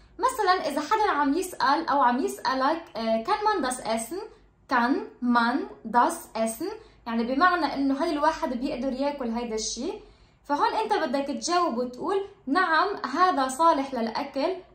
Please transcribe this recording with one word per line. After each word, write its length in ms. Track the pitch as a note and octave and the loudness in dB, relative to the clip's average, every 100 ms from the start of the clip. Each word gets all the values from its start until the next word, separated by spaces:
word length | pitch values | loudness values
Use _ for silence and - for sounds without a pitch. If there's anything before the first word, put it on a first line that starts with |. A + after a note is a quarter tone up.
| _ - | _ -2
مثلا 500 | B4 A#4 F#4+ F#4 D#4+ | -2 2 2 2 0
إذا 120 | C#4+ | -4
حدا 300 | D4+ G#4+ G#4 | 0 2 2
عم 240 | C#4+ C#4 | 2 2
يسأل 540 | D#4+ - - C4+ D4+ - | 0 -2 -2 0 2 2
أو 140 | C#4 | 2
عم 180 | B3 B3 | 4 2
يسألك، 640 | G4 - - C4 C4+ E4 - A3 | -2 -2 -4 0 0 0 -6 -6
آه، 280 | A3+ A3+ | -2 -2
kann 180 | A3+ G#4+ G#4+ | 0 0 2
man 200 | G4 - | 0 -2
das 120 | - | -4
essen؟ 420 | - A3+ - F4+ A4 - _ _ - | -4 -4 -4 -10 -10 -18 _ _ -2
Kann 220 | B3 A#3+ F4+ A4 - | 2 2 0 -2 -6
man 340 | B3 A#3+ A#3 C#4+ G4 - A3+ A#3+ | 2 4 2 0 -4 -10 2 4
das 180 | D4 - - - | 4 0 -10 -4
essen؟ 280 | A3+ A3+ F4+ A4 - - A#3+ | -4 -4 -8 -10 -16 -16 -6
يعني 280 | A3+ A#3 | -2 0
بمعنى 400 | C#4+ F4+ F4 C#4 | 4 4 4 0
إنه 300 | C4 C4+ C4+ | 0 0 0
هل 60 | E4+ | 0
الواحد 420 | C#4+ D4+ D#4+ D4+ | 2 0 0 -4
بيقدر 400 | A#3 C#4 A#3+ C4+ | -4 -4 -2 -4
ياكل 380 | B3 C#4+ C#4+ A#3+ | -2 -2 -2 -4
هيدا 240 | A#3 A3+ | -4 -4
الشي؟ 380 | A3 - A#3 D#4 G#4+ - _ _ _ | -6 -6 -6 -8 -8 -14 _ _ _
فهون 300 | - D4 A4+ | -4 0 0
أنت 180 | - G#4+ | 0 0
بدك 340 | G4 D4+ C#4 C#4 | 0 0 -2 -2
تجاوب 520 | A#3 D#4 F4 D#4+ A#3 | -4 0 0 2 0
وتقول: 480 | B3 - D#4+ G4 - - C4 | -4 -4 -2 -2 -4 -10 -2
"نعم، 420 | E4+ F4 D#4+ G4 - B3 | 2 4 2 2 -2 -4
هذا 340 | D#4+ F#4 C#4 C4 | 2 4 4 0
صالح 460 | C4 E4 D4 C4+ | 4 4 4 0
للأكل 600 | A#3+ A3+ A3+ C#4+ C4+ D#4+ F#4+ - | -4 -4 -4 -6 -2 -2 -4 -10